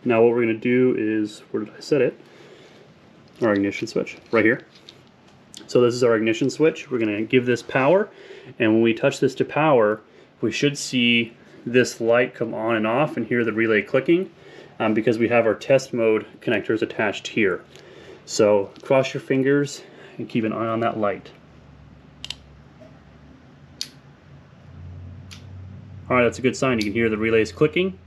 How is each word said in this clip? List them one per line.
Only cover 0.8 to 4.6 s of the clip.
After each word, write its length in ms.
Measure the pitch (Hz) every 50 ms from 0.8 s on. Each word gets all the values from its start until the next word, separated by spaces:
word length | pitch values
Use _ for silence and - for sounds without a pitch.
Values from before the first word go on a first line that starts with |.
| 127 127 120 -
is, 440 | 110 107 110 110 107 107 - - - _
where 100 | - 113
did 120 | 107 104 -
I 40 | -
set 200 | - - 156 139
it? 180 | 123 147 - - - - - - - - - - - - - - - - - - - - - - - - - -
Our 120 | 123 110
ignition 340 | 101 101 98 101 98 - 120
switch, 300 | 110 - - - - - - - -
right 120 | - 113 104
here. 180 | 110 127 139